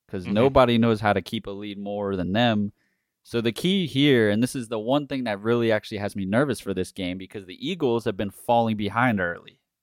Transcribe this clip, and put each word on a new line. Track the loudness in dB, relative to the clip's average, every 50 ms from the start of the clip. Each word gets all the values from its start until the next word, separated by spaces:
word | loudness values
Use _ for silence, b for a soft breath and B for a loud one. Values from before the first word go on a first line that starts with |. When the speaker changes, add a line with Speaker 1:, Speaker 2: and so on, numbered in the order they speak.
| _ -12
Speaker 1:
'cause | -12 -10 -6
Speaker 2:
Mm-hmm. | -2 2
Speaker 1:
nobody | 4 4 4 6 6 6 6 6
knows | 4 4 4 2 2
how | 2 2 2
to | 2
keep | 0 -4 -8 -8 -8
a | -8
lead | -12 -10 -10 -10 -10
more | -10 -8 -6 -6 -4 -4 -2 -2
than | -2 -2 0 0
them. | 2 2 2 2 0 -2 -4 _ _ _ _ _ _ _ _ _ _ _
So | -6 -4 -2
the | -2 -2
key | -2 -2 -2 0 0 0 -2
here, | -2 0 2 4 6 6 6 4 4
and | 2 2
this | 0 0 -2
is | -6 -8 -6
the | -6 -6
one | -2 0 0 0 -2
thing | -4 -6 -6 -4
that | -4 -4 -4
really | 0 0 2 2 4 2
actually | 2 0 -2 -6 -8
has | -6 -6 -6 -4
me | -4 -4
nervous | 0 2 0 2 0 -2 -6
for | -4 -6 -4
this | -4 -4 -6 -6
game, | -8 -6 -6 -6
because | -8 -12 -12 -14 -14 -14
the | -14 -16 -10 -8 -8
Eagles | -4 -2 0 0 0 0 0
have | -2 -4
been | -2 -6 -6
falling | -6 -10 -2 2 2 2 2 2 0
behind | -2 -2 -2 0 2 2 2 2 0
early | -2 -2 -4 -8 -12 -20 _ _ _ _ _ _